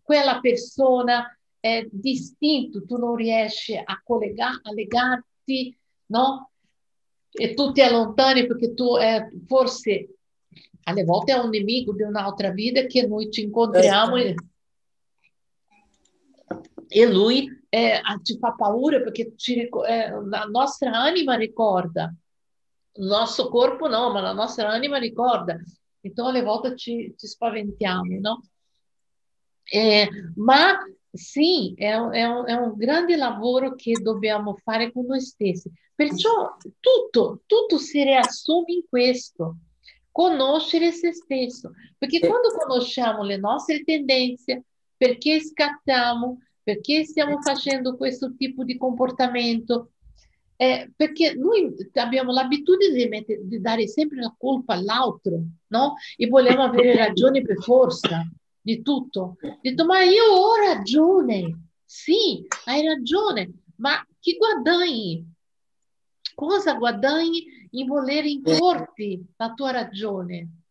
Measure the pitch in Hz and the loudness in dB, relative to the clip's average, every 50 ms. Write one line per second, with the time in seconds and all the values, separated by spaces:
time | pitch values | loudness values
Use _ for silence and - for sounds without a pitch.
0 | _ - 294 294 277 269 247 247 254 254 226 - - - - - 269 262 254 254 | _ 2 2 2 4 2 0 0 2 0 0 0 -2 -10 -2 2 4 4 4 2
1 | 247 240 240 240 240 240 - _ _ _ _ _ _ 226 226 226 226 - - 196 | 2 0 0 0 -2 -6 -14 _ _ _ _ _ _ -2 -2 -2 -4 -8 -12 -8
2 | 190 269 262 262 262 - - _ - 294 311 269 240 - - 202 - - 247 247 | -4 -4 -4 -4 -6 -12 -12 _ 0 0 0 0 -2 -4 -8 -12 -10 -8 -6 -4
3 | 240 240 233 233 226 226 226 226 220 214 - - - - 220 180 - - 190 - | -4 -4 -2 -2 -2 0 0 0 0 -2 -4 -10 -10 -8 -8 -8 -8 -8 -12 -12
4 | _ _ 240 226 226 202 - 208 233 247 262 247 _ 214 214 208 214 190 226 240 | _ _ -2 -2 -2 -4 -6 -4 -4 -4 -6 -8 _ -12 -10 -10 -8 -4 -2 0
5 | 247 254 254 247 247 _ _ _ _ - 269 262 262 254 254 _ _ _ _ _ | 0 0 -2 -4 -6 _ _ _ _ -6 -4 -4 -4 -6 -10 _ _ _ _ _
6 | _ _ 208 226 262 269 269 262 - _ _ _ _ _ _ _ _ _ _ _ | _ _ 0 0 0 0 0 -4 -12 _ _ _ _ _ _ _ _ _ _ _
7 | _ _ _ _ _ _ _ - 233 226 226 - 285 277 269 277 269 247 233 233 | _ _ _ _ _ _ _ -4 -4 -4 -2 -2 -2 0 4 4 6 6 6 2
8 | 226 220 220 - 269 262 269 254 247 240 233 240 233 233 233 - 254 247 240 240 | 0 0 2 2 4 4 4 4 2 0 -2 -2 -2 -4 -2 -2 0 0 2 2
9 | 226 220 226 220 220 - - 180 - - 254 262 254 240 - - - 220 202 190 | 2 2 2 0 -2 -6 -14 -18 -8 0 2 2 2 2 -2 -6 -2 -2 -2 -2
10 | - - - _ _ _ _ _ _ _ _ - _ _ _ - _ - 175 202 | -4 -10 -20 _ _ _ _ _ _ _ _ -20 _ _ _ -12 _ -4 -2 -2
11 | 185 165 175 208 214 - 269 254 240 226 220 214 202 202 233 254 254 220 196 185 | 0 2 2 0 2 2 2 2 2 0 -2 0 0 0 0 0 -2 -4 -4 -4
12 | 214 208 208 214 196 202 202 - 202 196 180 190 214 240 254 269 262 254 - 254 | -4 -4 -4 -4 -4 -4 -6 -4 -4 -4 -4 -2 -4 0 0 0 0 2 2 2
13 | 240 214 214 214 220 214 - - 214 208 208 233 233 220 196 - 220 214 196 202 | 2 2 -2 -4 -4 -4 -6 -6 -6 -4 0 0 0 4 6 6 6 6 6 4
14 | 220 233 254 247 247 202 175 165 - - _ _ _ _ _ _ _ _ _ _ | 4 2 2 0 0 0 -2 -6 -10 -16 _ _ _ _ _ _ _ _ _ _
15 | _ _ _ _ _ _ _ _ _ _ _ _ _ _ 807 _ _ _ _ _ | _ _ _ _ _ _ _ _ _ _ _ _ _ _ _ _ _ _ _ _
16 | _ _ _ _ _ _ _ _ _ _ - - - - _ - - _ - 208 | _ _ _ _ _ _ _ _ _ _ -14 -14 -14 -20 _ -20 -20 _ 6 6
17 | 233 240 202 185 202 226 247 269 277 - - - _ _ - 220 233 233 220 - | 6 6 6 4 4 4 4 2 0 -2 -10 -18 _ _ -2 0 2 2 0 0
18 | - - 208 196 - - 220 - - - - - 175 202 208 233 262 302 294 254 | -2 -4 -8 -6 -8 -10 -8 -4 -4 -6 -4 -2 -2 0 0 0 0 2 2 0
19 | 247 220 - 220 226 226 - _ - - 247 233 233 240 - 226 - 226 226 233 | -2 -2 -6 -8 -8 -10 -10 _ -6 -4 -2 -2 -4 -4 -6 -6 -2 -2 -2 -2
20 | 226 214 208 208 208 202 202 202 214 214 208 240 269 277 277 - - 269 233 226 | -2 -4 -6 -10 -8 -6 -6 -6 -6 -4 0 0 0 0 -2 -4 -4 -2 0 0
21 | 247 294 349 370 320 269 247 226 220 220 220 - 226 214 190 180 180 175 165 170 | 0 0 0 0 0 0 0 0 -2 -4 -2 0 0 2 2 0 -2 -2 -4 -6
22 | 165 165 170 - _ _ _ _ _ _ _ _ _ _ _ _ _ _ _ - | -6 -6 -8 -14 _ _ _ _ _ _ _ _ _ _ _ _ _ _ _ -8
23 | 196 190 202 208 226 220 - - 254 - - 240 240 254 262 - 330 302 233 220 | -4 -2 0 0 0 -2 -2 -4 -4 0 2 2 2 2 2 0 -4 -2 0 0
24 | 240 240 202 202 190 185 190 196 214 247 - - 220 208 214 233 262 285 285 277 | 0 0 -2 -2 -4 -4 -4 -4 -4 -6 -4 -4 -4 -2 -2 -2 -2 -2 -2 -2
25 | 240 226 226 226 233 254 240 202 175 175 165 165 170 - - _ _ _ _ _ | -4 -4 -4 -2 0 0 0 0 -2 -4 -8 -8 -10 -18 -20 _ _ _ _ _
26 | _ 196 196 - 233 254 254 254 214 202 214 226 226 262 254 247 - - 233 233 | _ -14 -10 -6 -4 -2 -2 -2 0 0 -2 -2 -2 -6 -6 -6 -10 -8 -8 -8
27 | 214 190 - _ - 208 - _ - 226 214 220 208 208 202 - 214 190 180 185 | -8 -10 -14 _ -18 -20 -12 _ -6 -4 -4 -4 -8 -8 -6 -4 -4 -2 -2 -2
28 | 185 180 185 190 196 208 226 240 - _ _ _ _ _ _ _ _ _ _ _ | -4 -4 -6 -6 -4 -4 -6 -6 -8 _ _ _ _ _ _ _ _ _ _ _
29 | _ _ _ _ _ _ _ _ _ _ _ _ _ - - 208 220 220 208 208 | _ _ _ _ _ _ _ _ _ _ _ _ _ -4 -2 2 4 4 6 4
30 | 208 202 - - 190 165 165 - 208 233 262 285 320 381 392 392 - - - _ | 4 2 -2 -10 -14 -14 -8 -2 4 6 6 6 6 6 4 2 -2 -10 -16 _
31 | _ _ _ 185 - - - 277 302 330 370 330 214 185 185 - 202 208 214 220 | _ _ _ -20 -20 -10 -2 0 2 2 2 0 0 -4 -6 -4 -2 -2 -2 -2
32 | 233 233 226 233 233 233 240 247 247 247 233 240 240 226 208 208 214 240 294 330 | -2 -2 -2 -2 -2 -2 -2 -4 -4 -4 -2 -2 -2 -4 -4 -2 -2 0 2 2
33 | 349 349 349 311 277 240 220 202 214 247 247 262 262 262 262 - - 233 226 226 | 2 2 2 2 2 -2 -4 -4 -2 0 0 0 0 -2 -6 -8 -4 -2 -2 0
34 | 185 220 220 208 196 214 214 208 208 208 196 196 _ - 220 226 233 233 233 247 | 0 -2 -4 -2 -2 -2 -2 -2 -4 -6 -8 -8 _ -4 -2 -2 -2 -2 -4 -8
35 | 247 247 262 269 262 - - _ 214 190 175 180 - 180 - _ _ _ _ _ | -6 -4 -4 -4 -4 -6 -8 _ -2 -2 -2 -4 -8 -16 -20 _ _ _ _ _
36 | 302 294 - - - 427 466 427 - - - - - - - _ - 508 523 466 | 0 0 0 0 2 2 2 2 0 -4 -8 -14 -20 -20 -20 _ 2 4 4 4
37 | 494 466 - 240 208 - 214 - _ _ - 453 - 440 370 294 - - - 285 | 2 2 2 2 2 2 -2 -8 _ _ 2 2 2 2 0 -2 -2 -2 0 0
38 | 285 269 277 262 240 - - - - - 311 349 339 339 349 359 339 _ - 247 | 4 4 6 4 4 2 0 -6 -4 0 0 0 0 0 -4 -4 -4 _ 0 2
39 | 247 254 254 247 - - _ _ 170 165 165 165 _ _ _ _ _ - _ _ | 2 2 2 0 -4 -14 _ _ -8 -8 -8 -12 _ _ _ _ _ -20 _ _
40 | _ _ _ - 339 370 339 277 269 269 285 320 311 - - 339 320 339 330 - | _ _ _ 2 2 2 2 2 0 2 2 0 0 0 0 2 2 2 0 0
41 | - 339 339 - - _ 269 262 254 247 - - - - - _ - - _ _ | -4 -4 -4 -4 -8 _ -4 -4 -4 -4 -6 -12 -18 -20 -20 _ -20 -20 _ _
42 | - 262 285 330 339 - 415 494 494 453 - - 311 269 262 247 247 247 - - | -6 -2 0 2 2 2 2 4 2 2 0 0 -4 -2 0 -2 -2 -2 -4 -2
43 | 247 226 214 208 202 202 202 196 196 202 240 294 - - 320 302 285 - 320 311 | -2 -2 0 -2 -4 -4 -4 -4 -2 -2 -2 -4 -2 -4 -4 -4 0 -2 -2 -2
44 | 285 254 269 254 254 254 247 247 _ - 254 254 254 _ _ _ _ _ _ _ | 2 2 2 2 2 -2 -4 -8 _ -8 -8 -8 -8 _ _ _ _ _ _ _
45 | 254 254 247 240 - 294 311 311 311 311 - - 302 285 294 294 _ - 269 254 | 2 2 2 2 0 2 2 2 0 -4 -2 -2 -2 -2 -2 -6 _ 0 0 2
46 | 240 240 240 240 240 254 254 247 _ _ _ _ _ - 208 208 208 - 285 311 | 2 0 0 -2 -4 -6 -8 -10 _ _ _ _ _ -6 -6 -4 -2 -2 0 0
47 | 311 311 - 320 294 285 294 285 285 302 277 269 - 277 269 262 254 254 254 254 | 0 -2 0 -2 0 0 0 -2 -2 -2 -2 -2 -2 -2 -2 -2 -2 -4 -6 -4
48 | 269 262 254 - 269 254 254 - 269 262 254 262 262 240 254 254 254 254 247 240 | -4 -4 -4 -4 -8 -8 -6 -6 -6 -6 -6 -8 -8 -8 -6 -4 -4 -4 -2 0
49 | 254 254 254 - 262 247 240 247 240 233 233 226 220 - 240 247 240 _ _ _ | -2 -2 0 0 -2 0 0 -2 -2 0 -2 -2 -2 -2 -2 -2 -2 _ _ _
50 | _ - - _ _ _ _ _ _ _ _ _ 254 254 254 254 - - - _ | _ -20 -20 _ _ _ _ _ _ _ _ _ 2 2 2 0 -4 -14 -2 _
51 | 311 311 302 - 330 302 - - 269 359 466 427 349 254 - - 196 - _ 262 | 0 0 2 2 0 0 2 0 0 2 4 4 2 0 -4 -8 -14 -6 _ -2
52 | 240 233 247 262 262 247 247 254 262 254 285 294 294 - 370 370 403 381 302 247 | -2 0 0 0 0 0 0 0 0 0 -2 -2 4 4 4 6 6 2 4 2
53 | 240 214 214 214 214 - 220 208 196 185 220 226 185 226 226 226 220 202 - - | 0 0 -2 -6 -6 -6 -8 -6 -6 -8 -8 -6 -2 -2 0 0 -2 -2 0 -2
54 | 311 302 302 262 240 233 - _ - 254 269 254 254 - 214 180 185 202 220 240 | -2 -2 -2 -6 -8 -8 -10 _ -2 -2 -2 -2 -2 -4 -4 -4 -2 -2 0 0
55 | 262 240 - - _ 202 170 170 165 165 - _ _ _ 208 226 262 294 285 - | 0 -2 -2 -4 _ -4 -4 -4 -6 -6 -10 _ _ _ 0 0 2 0 0 -6
56 | - - - _ 233 233 240 269 254 247 247 262 269 247 240 247 247 247 240 220 | -14 -20 -6 _ -2 4 6 6 6 6 4 4 4 2 4 4 4 6 6 4
57 | 226 208 185 180 226 262 269 277 - - 196 - - - 247 262 254 240 247 - | 4 2 2 4 2 4 4 2 0 -2 -6 -6 0 2 4 4 4 4 0 -2
58 | - 175 165 165 165 165 - _ _ _ _ _ _ 202 226 226 226 - 285 262 | -4 -4 -2 -2 -6 -8 -12 _ _ _ _ _ _ -6 -6 -4 -2 -2 -2 -2
59 | 262 - - 196 185 180 180 _ - 285 302 _ _ 254 254 254 320 330 370 381 | -4 -6 -8 -8 -8 -8 -10 _ -14 -14 -14 _ _ -6 0 0 2 4 4 4
60 | 370 359 381 427 466 440 403 370 381 427 453 440 415 392 339 208 196 196 233 302 | 6 6 6 8 8 8 6 6 6 6 4 4 4 4 2 0 -2 0 2 4
61 | 311 339 381 370 302 247 220 196 175 165 165 - - _ _ _ _ _ - - | 6 6 6 4 4 2 0 -2 -2 -4 -6 -10 -14 _ _ _ _ _ -20 -14
62 | - - 320 440 453 359 226 - - - - - - - 254 285 302 320 311 294 | 0 2 2 2 2 0 -2 -4 -6 -8 -10 -8 -6 -2 -2 0 0 0 0 -2
63 | 240 226 302 381 427 415 320 226 185 175 - - _ _ - _ 220 277 302 - | -2 -2 0 0 0 0 -2 -2 -4 -6 -10 -20 _ _ -16 _ -2 -2 -2 -2
64 | - _ _ _ _ - 349 - 427 453 415 302 240 311 349 349 359 349 285 226 | -4 _ _ _ _ -4 0 2 2 0 0 0 2 2 2 2 2 0 -2 -4
65 | 214 185 165 165 165 165 - _ _ _ _ _ _ _ _ _ _ _ _ _ | -4 -6 -6 -8 -10 -14 -20 _ _ _ _ _ _ _ _ _ _ _ _ _
66 | _ _ _ _ _ - _ - 294 302 392 403 403 339 277 226 226 240 226 202 | _ _ _ _ _ -16 _ -8 -4 -2 0 0 0 0 -2 0 -2 -2 -2 0
67 | 214 269 294 320 330 330 330 339 330 - - - - - - 247 269 254 277 294 | 0 0 0 0 0 -2 -2 -4 -6 -10 -20 -20 -20 -14 -10 -8 -6 -4 -2 -2
68 | 269 254 277 302 302 302 294 269 262 - - 320 339 359 349 - 233 - _ - | -2 -2 -2 -2 -2 -2 -4 -4 0 0 2 4 4 2 2 2 -2 -10 _ -10
69 | 214 202 190 180 180 - _ _ 226 226 226 - 277 269 254 247 226 - - 196 | -8 -8 -8 -8 -12 -18 _ _ -8 -8 -8 -6 -6 -4 -4 -4 -6 -6 -10 -8
70 | 208 214 202 190 180 175 180 170 170 165 - - _ _ | -8 -6 -6 -6 -8 -8 -10 -12 -12 -14 -18 -20 _ _